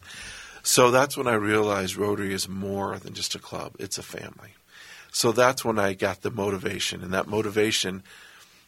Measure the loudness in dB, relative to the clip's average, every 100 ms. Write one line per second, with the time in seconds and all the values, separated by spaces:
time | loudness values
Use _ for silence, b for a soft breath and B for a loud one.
0 | B B B B B B 2 6 8 8
1 | 4 0 0 2 4 2 4 2 -2 -2
2 | -2 -2 -2 -4 -4 -6 -4 -4 -4 -6
3 | -10 -8 -6 -6 -10 -10 -10 -10 -10 -10
4 | -10 -12 -12 -14 -20 -20 _ B B B
5 | B 0 2 6 4 4 0 0 0 0
6 | -2 -2 -4 -2 -2 -2 -4 -4 -4 -6
7 | -4 -2 0 -2 0 2 2 2 -2 -6
8 | B B B B B B